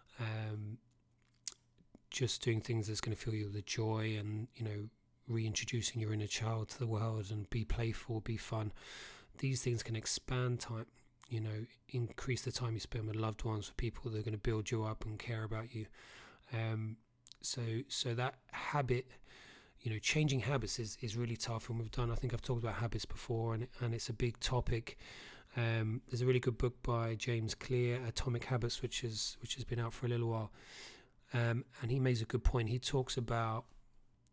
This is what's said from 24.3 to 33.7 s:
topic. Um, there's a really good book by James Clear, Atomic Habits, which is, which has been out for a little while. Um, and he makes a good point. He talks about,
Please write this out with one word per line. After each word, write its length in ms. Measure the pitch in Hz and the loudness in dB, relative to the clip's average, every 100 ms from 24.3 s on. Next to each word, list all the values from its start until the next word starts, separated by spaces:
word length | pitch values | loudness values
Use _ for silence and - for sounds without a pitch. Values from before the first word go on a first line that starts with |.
| - | 0
topic. 580 | - 123 - 117 - - - - - - - 123 | 2 2 4 0 -2 -12 -16 -16 -16 -18 -6 0
Um, 460 | 117 113 110 113 - | 2 4 2 0 -2
there's 120 | 117 | 2
a 40 | 123 | 6
really 140 | 127 | 6
good 180 | 123 113 | 4 2
book 240 | 123 - | 0 0
by 320 | - 117 113 113 | 0 2 2 0
James 400 | - 117 110 - | 0 2 0 -2
Clear, 440 | - 123 120 120 117 | 0 4 4 2 0
Atomic 380 | - - 120 - | 0 0 0 2
Habits, 360 | 123 117 - | 2 2 0
which 220 | 120 - | -2 -2
is, 340 | 120 107 - - | -2 -2 -4 -4
which 140 | 120 - | -8 -6
has 80 | |
been 160 | 117 117 | -2 0
out 140 | 113 | 0
for 120 | - 120 | 0 0
a 40 | |
little 200 | 117 117 | 2 2
while. 220 | 113 110 - - - - - - - - | 0 -2 -8 -18 -16 -16 -18 -20 -20 -2
Um, 320 | 123 117 117 - - | 2 4 2 -2 -6
and 100 | 117 | 0
he 80 | 135 | 4
makes 220 | 131 117 | 6 4
a 40 | 113 | 2
good 180 | 123 | 4
point. 260 | - 123 110 | 6 4 2
He 100 | 123 | 0
talks 380 | - 135 123 - | 2 0 2 -2
about, 480 | 113 117 113 113 - | 0 0 2 -2 -6